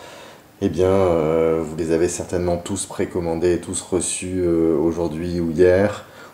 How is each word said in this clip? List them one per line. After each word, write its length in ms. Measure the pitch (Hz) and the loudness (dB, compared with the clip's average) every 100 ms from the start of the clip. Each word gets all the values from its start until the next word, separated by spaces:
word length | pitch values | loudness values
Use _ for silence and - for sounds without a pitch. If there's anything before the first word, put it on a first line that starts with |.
| - - - - - - | -20 -20 -20 -20 -20 -4
eh 80 | 98 | -2
bien, 180 | 78 92 | 2 2
euh, 760 | 98 92 82 78 80 80 80 | 4 4 2 2 2 2 0
vous 140 | 78 80 | -2 -4
les 160 | 80 | 0
avez 160 | 82 87 | 2 2
certainement 480 | - 87 90 87 87 | -2 -4 -2 0 -2
tous 300 | - 98 - | -4 -8 -6
précommandés, 720 | - 95 92 85 82 90 85 | -6 -4 -2 -2 0 2 0
tous 220 | - - | -2 -8
reçus, 580 | - 90 - - 92 92 | -2 -2 -2 -6 -4 -2
euh, 320 | 87 82 82 73 | 2 2 2 2
aujourd'hui 600 | 82 82 85 78 90 87 | 0 0 -4 -4 -4 -2
ou 120 | 82 | 0
hier, 560 | 78 90 92 101 90 - - - | 4 6 6 2 -2 -14 -20 -20